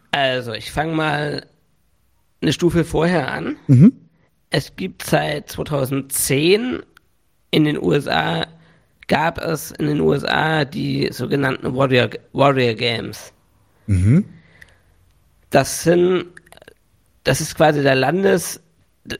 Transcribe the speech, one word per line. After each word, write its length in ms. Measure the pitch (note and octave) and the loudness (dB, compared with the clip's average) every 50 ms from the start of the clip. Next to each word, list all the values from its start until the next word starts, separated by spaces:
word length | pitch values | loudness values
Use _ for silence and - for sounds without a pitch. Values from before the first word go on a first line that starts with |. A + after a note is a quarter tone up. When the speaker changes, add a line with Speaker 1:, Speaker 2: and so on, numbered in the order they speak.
| _ _ | _ _
Speaker 1:
Also, 420 | - C#3+ C3+ C3 B2+ B2+ A#2 A#2 G#2+ | -2 -2 0 0 -2 -2 -6 -8 -10
ich 180 | A2 - - | -10 -12 -8
fang 240 | - C#3+ D3+ E3 D#3+ | -6 -4 -4 -2 -2
mal 500 | D#3 D#3 D#3 D3 D3 D3 D3 C#3+ - - - _ _ _ _ _ _ _ _ _ _ _ _ _ _ _ _ _ _ | -2 -2 -2 -2 -2 -4 -4 -6 -8 -10 -16 _ _ _ _ _ _ _ _ _ _ _ _ _ _ _ _ _ _
eine 120 | - D#3+ - | -2 -2 0
Stufe 320 | - F3+ E3 D3+ E3+ D3+ | 2 2 2 2 2 0
vorher 440 | - D3+ D3+ E3 F3 F3+ D#3+ C3 - | 0 0 0 0 2 0 0 -2 -2
an. 280 | C3+ D#3 D#3+ B3 D4 - - | -6 -6 -8 -8 -10 -8 2
Speaker 2:
Mhm. 240 | - C3+ B2 E3 B3+ - - _ _ _ _ _ _ _ _ _ _ | 4 8 8 8 8 6 4 _ _ _ _ _ _ _ _ _ _
Speaker 1:
Es 280 | - D#3 - - - | -4 -4 -4 -6 -8
gibt 260 | - F#3 - - - - | -10 -10 -10 -10 -12 -4
seit 460 | - D#3+ D3 D3+ D#3 D3+ D3 - - | -2 0 0 0 -2 -6 -8 -10 -12
zweitausendzehn 1300 | - - D#3 D#3 D#3 C#3 C3+ C3 C#3 C#3 C3+ - - - - - C#3 C#3 D#3 F3 G3+ A3 B3 B3+ - - - _ _ - _ _ _ _ _ _ _ _ _ _ | -12 -10 -8 -4 -4 -4 -2 -2 -4 -6 -6 -6 -6 -4 -2 0 0 2 2 2 2 2 0 -4 -6 -8 -10 _ _ -20 _ _ _ _ _ _ _ _ _ _
in 140 | - D#3 D3+ | 2 2 2
den 120 | D3+ D3 | 2 0
U 140 | - - F3 | -2 0 0
S 160 | D3+ C#3+ C3+ | 0 0 0
A, 400 | - C3 D#3 D#3 E3 E3 E3 - - - - _ _ _ _ _ _ _ _ _ - | 0 -2 -2 -2 -2 -4 -4 -6 -8 -12 -18 _ _ _ _ _ _ _ _ _ -4
gab 280 | - C#3+ D#3 E3+ E3 | -2 0 0 -2 -2
es 340 | - - E3+ D#3+ C#3+ - - | -4 -6 -6 -6 -6 -8 -12
in 160 | - - D#3 | -8 -4 -2
den 120 | D3 D3 D3+ | -2 0 0
U 140 | D#3+ D#3 D3 | 2 0 0
S 100 | C#3 - | 0 -2
A 400 | - - D3 D3 D#3+ D#3+ D#3 D3 | -2 -2 0 0 0 0 -2 -2
die 460 | C#3 C3+ C#3+ C#3 C#3 C#3 C#3 C#3+ - | -4 -4 -6 -4 -4 -2 -2 -2 -4
sogenannten 640 | - - C3 A2 - C#3+ C3+ C3+ - - B3+ D3+ B2+ | -4 -6 -6 -4 -2 -2 -2 -2 -4 -4 -6 -6 -2
Warrior, 340 | C3 C#3 B2+ C3 B2 A2+ A2 - - - _ | 0 0 2 2 2 2 0 -4 -10 -16 _
Warrior 440 | - - C#3 C#3+ C3+ C3 B2 A#2+ G#2+ | -2 2 2 2 2 2 0 0 -2
Games. 580 | G#2+ B2 A#2+ A#2 A2 - - - - - - - _ _ _ _ _ _ _ _ _ _ | -2 -4 -4 -4 -4 -8 -10 -12 -14 -18 -20 -20 _ _ _ _ _ _ _ _ _ _
Speaker 2:
Mhm. 360 | - G2 F2+ F#2 A2 C#3+ F#3+ A3 - - - _ _ _ _ - - _ _ _ _ _ _ _ _ _ _ _ _ _ _ _ _ | -2 0 2 4 4 4 4 2 0 -8 -20 _ _ _ _ -20 -20 _ _ _ _ _ _ _ _ _ _ _ _ _ _ _ _
Speaker 1:
Das 340 | - C#3+ C3+ - - - - | 0 0 0 0 -4 -2 0
sind, 440 | E3 F3 F3 F3 F3+ F#3 E3+ - - - - - _ - - - - - _ _ _ _ _ _ _ _ _ _ | 2 2 4 4 2 0 -2 -4 -8 -14 -20 -20 _ -20 -20 -20 -20 -20 _ _ _ _ _ _ _ _ _ _
das 160 | D3 C#3 - | -2 -2 0
ist 140 | D#3 - - | -2 -6 0
quasi 280 | - D#3+ D#3 D3+ C#3+ C#3 | 2 4 4 4 4 2
der 120 | C#3 C3 | 2 2
Landes-, 640 | C3 C3 C#3 E3 F#3+ G3 G3 F#3+ F3 - - - - - _ _ _ _ _ _ _ _ - - | 2 2 0 0 2 2 2 2 2 0 -4 -10 -14 -18 _ _ _ _ _ _ _ _ -16 -16